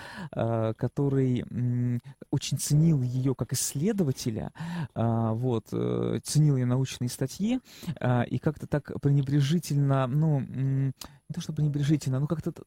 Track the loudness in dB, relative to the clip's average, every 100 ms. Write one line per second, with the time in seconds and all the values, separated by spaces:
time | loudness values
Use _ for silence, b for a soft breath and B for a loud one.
0 | B B -10 -2 0 0 0 -2 -4 0
1 | 0 2 2 0 -2 -2 -2 0 0 -2
2 | -6 B -4 -4 -2 -4 2 4 6 4
3 | 2 0 0 0 -2 -2 -2 -2 -2 0
4 | 0 0 -2 -4 -6 -8 -8 -6 -6 -2
5 | 0 2 0 0 0 -2 -2 -2 0 0
6 | 0 -2 0 4 4 4 2 0 0 -4
7 | -6 -4 -6 -2 -2 -2 B B B -4
8 | 0 2 2 0 -2 -4 -2 -4 -4 -2
9 | 2 2 4 2 4 0 0 0 2 2
10 | 2 2 2 2 -2 -4 -2 0 -2 -4
11 | B B -12 -10 -6 -2 0 2 2 2
12 | 2 -2 0 -2 -4 -8